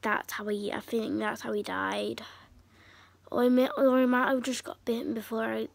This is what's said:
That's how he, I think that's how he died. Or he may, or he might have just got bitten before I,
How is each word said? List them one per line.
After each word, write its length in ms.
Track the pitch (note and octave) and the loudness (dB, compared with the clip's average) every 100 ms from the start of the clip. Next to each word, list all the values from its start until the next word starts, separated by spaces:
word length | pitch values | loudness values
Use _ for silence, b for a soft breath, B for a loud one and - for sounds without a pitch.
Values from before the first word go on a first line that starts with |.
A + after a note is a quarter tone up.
That's 300 | A3 G#3 - | -2 -2 -2
how 140 | - G#3 | -8 -4
he, 240 | G#3 G3+ | -4 -2
I 80 | - | -6
think 380 | - A#3 A3 G#3+ | -2 -2 -2 -2
that's 220 | G#3+ A3 | -2 -4
how 100 | A#3+ | -4
he 100 | G#3 | -4
died. 600 | G#3 F#3 F#3+ G3+ G#3 A3+ B B B - B B B B B B - | -4 -4 -2 -2 -4 -8 B B B -20 B B B B B B -6
Or 140 | - | 2
he 40 | B3 | 4
may, 200 | B3 C4 - | 6 4 4
or 240 | C4+ B3+ | 6 6
he 60 | B3+ | 4
might 220 | B3 C4 | 4 4
have 140 | C4+ | 2
just 220 | B3 B3 | 0 -6
got 200 | - - | -8 -8
bitten 300 | - A#3 - | -4 -2 -2
before 300 | A3+ G#3 A3+ | -6 -4 -4
I, 240 | A3+ A3 A3+ | -2 -4 -6